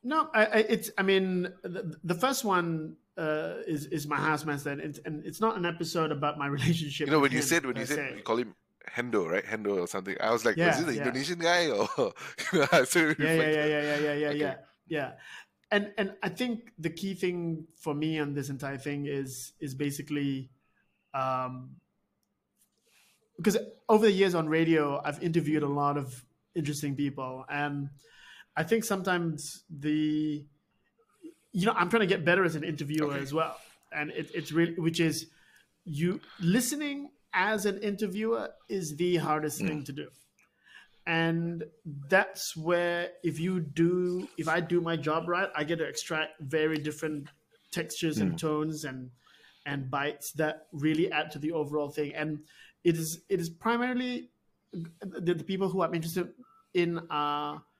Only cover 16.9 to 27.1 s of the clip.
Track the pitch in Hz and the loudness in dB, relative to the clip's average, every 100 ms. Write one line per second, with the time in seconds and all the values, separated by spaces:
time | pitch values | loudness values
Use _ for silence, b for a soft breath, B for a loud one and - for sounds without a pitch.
16.9 | 170 196 185 180 180 170 160 160 _ 165 | -4 -6 -2 -2 -2 -2 -4 -8 _ -6
17.9 | 147 156 156 147 143 135 135 139 135 147 | -2 0 0 -2 -4 -4 -6 -6 -6 -6
18.9 | 143 143 139 135 127 - _ 151 131 143 | -4 -4 -4 -6 -8 -14 _ -10 -4 -4
19.9 | 143 143 147 139 135 127 _ _ _ _ | -4 -4 -2 0 -2 -6 _ _ _ _
20.9 | _ _ 135 131 131 127 127 131 131 _ | _ _ -4 -2 -2 -4 -8 -14 -20 _
21.9 | _ _ _ _ _ _ _ _ _ _ | _ _ _ _ _ _ _ _ _ _
22.9 | b b b _ - 175 - - - - | b b b _ 0 2 2 -2 -14 4
23.9 | 220 214 190 196 175 156 160 165 160 147 | 6 8 6 4 4 2 4 6 4 4
24.9 | 139 147 147 175 165 147 156 143 143 143 | 0 -4 -2 0 2 2 2 2 2 2
25.9 | 143 127 - - _ _ 175 147 143 147 | 0 -4 -12 -20 _ _ -4 -2 -2 -2
26.9 | 135 143 | 0 -2